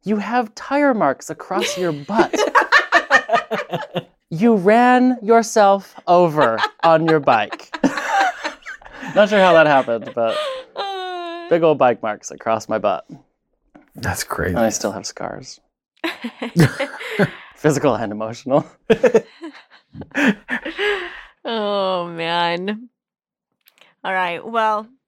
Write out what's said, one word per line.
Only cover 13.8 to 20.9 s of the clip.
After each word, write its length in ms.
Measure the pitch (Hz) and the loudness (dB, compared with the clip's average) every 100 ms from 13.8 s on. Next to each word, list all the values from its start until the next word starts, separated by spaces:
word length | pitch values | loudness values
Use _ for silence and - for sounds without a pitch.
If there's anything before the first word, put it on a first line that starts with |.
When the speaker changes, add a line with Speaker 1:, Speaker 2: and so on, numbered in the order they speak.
| _ - | _ -10
Speaker 3:
That's 260 | 92 90 | -8 -8
crazy. 260 | - - 80 | -8 -6 -4
Speaker 1:
And 60 | 90 | 0
I 40 | 113 | -2
still 220 | 107 107 | -2 -6
have 120 | 95 | -8
scars. 560 | - - - - 131 - _ _ _ _ | -12 -12 -12 -12 -16 -20 _ _ _ _
Speaker 2:
<laughs> 380 | 330 - 233 - 240 175 147 - 277 - - 427 196 - - - | -10 -10 -14 -12 -6 0 0 0 -8 -8 -10 -4 -4 -4 -20 -2
Speaker 1:
Physical 380 | 151 151 143 107 | 0 2 0 0
and 160 | 110 | -4
emotional. 520 | 107 110 120 - 139 147 _ _ | -6 -10 -10 0 0 0 _ _
<laughs> 60 | 220 - - - _ 320 - _ - _ - - - 285 208 - - - - 415 | 2 4 2 -2 _ -20 -20 _ -20 _ -20 -12 -2 -2 -2 -6 -8 -8 -6 -4